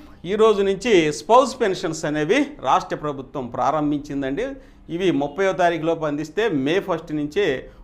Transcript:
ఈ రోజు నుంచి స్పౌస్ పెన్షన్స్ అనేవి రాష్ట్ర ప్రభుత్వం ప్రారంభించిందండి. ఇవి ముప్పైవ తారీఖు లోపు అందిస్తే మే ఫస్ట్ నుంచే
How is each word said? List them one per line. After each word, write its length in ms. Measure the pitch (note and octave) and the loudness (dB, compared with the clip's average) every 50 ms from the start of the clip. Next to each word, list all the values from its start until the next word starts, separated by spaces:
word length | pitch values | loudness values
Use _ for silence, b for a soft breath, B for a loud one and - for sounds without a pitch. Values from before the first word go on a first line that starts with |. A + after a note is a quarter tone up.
| B B B B B | B B B B B
ఈ 100 | E3+ G#3 | -4 2
రోజు 280 | G#3+ A3 A3+ G#3 G3 | 4 4 4 6 4
నుంచి 500 | G3+ G3 G3 F#3 G3 A#3+ A3 F3+ D#3+ D3+ | 2 0 0 0 2 4 4 6 4 4
స్పౌస్ 480 | D3 - - - A3+ B3+ C#4 A#3 - - | -2 -4 2 6 6 6 6 4 0 -2
పెన్షన్స్ 440 | A#3+ G3 F3+ - - D#3+ D#3+ - - | -2 -2 -2 -2 -4 -6 -6 -4 -4
అనేవి 360 | D3+ D3 D3+ D3+ D#3 A3 C#4+ C#4+ D4+ - - A#2+ C3 | -4 -2 -2 0 2 2 2 2 -2 -4 -6 0 2
రాష్ట్ర 280 | D#3 F#3 F3+ - F3 | 2 2 2 -2 -8
ప్రభుత్వం 500 | D3 D3+ D3+ C#3+ C#3 B2+ - - D3 B2 | -6 -4 -6 -6 -6 -10 -10 -8 -8 -8
ప్రారంభించిందండి. 1000 | A#2 B2 B2+ B2 C3 D3+ D3+ D3 D3 D3 C#3+ C#3 - C#3 C#3 C3+ C3 C#3 F#3 B3 C4+ C4+ B B B B B B - D#3+ | -6 -4 0 0 0 0 0 0 0 -2 -2 -4 -6 -6 -4 -4 -4 -4 -4 -6 -6 -8 B B B B B B -10 -6
ఇవి 160 | F3 G3 F3 | 0 0 2
ముప్పైవ 420 | D3 C#3 C#3+ D3 - G3 G3 F#3+ | 2 0 -2 -2 -2 0 0 0
తారీఖు 340 | F3+ F3+ F3 E3+ E3+ D#3 D#3 E3 | 2 2 2 2 2 0 0 -2
లోపు 140 | E3 D3+ D#3 | -2 -2 -2
అందిస్తే 440 | D3+ C#3+ D3 D#3 D3+ - G3+ A3+ A3+ | -4 -4 -4 -8 -6 -4 -2 -2 0
మే 320 | E3 C3+ C3 C#3+ F3 G3 | 0 0 0 0 0 0
ఫస్ట్ 320 | G3 F#3+ E3+ D#3+ D#3+ - | -2 -2 -6 -6 -6 -6
నుంచే 580 | D3+ D3+ D3 D3 - G3+ G#3 D#3+ C3 B2+ - B B B | -6 -6 -6 -4 -2 -2 0 0 -2 -4 -8 B B B